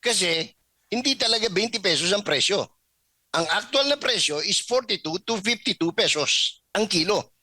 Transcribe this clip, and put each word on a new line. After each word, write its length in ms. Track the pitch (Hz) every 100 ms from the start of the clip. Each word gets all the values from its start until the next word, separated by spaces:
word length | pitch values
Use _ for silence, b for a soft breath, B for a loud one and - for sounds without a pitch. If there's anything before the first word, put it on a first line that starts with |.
Kasi 440 | 240 214 180 165 - _ _ _ _
hindi 240 | 226 269 262
talaga 280 | 233 226 220
twenty 280 | 180 226 226
pesos 320 | 190 151 170
ang 120 | 202
presyo. 400 | 202 143 - 196 - _ _ _ _ _ _ 160
Ang 80 | 160
actual 400 | 180 208 277 277
na 80 | 285
presyo 400 | - 220 - 147
is 240 | 156 196
forty-two 560 | - 247 247 190 226 220 -
to 80 | 226
fifty-two 520 | 196 233 - 190 165
pesos 720 | 196 180 151 139 - - - _
ang 160 | 196 214
kilo. 480 | 175 165 196 - _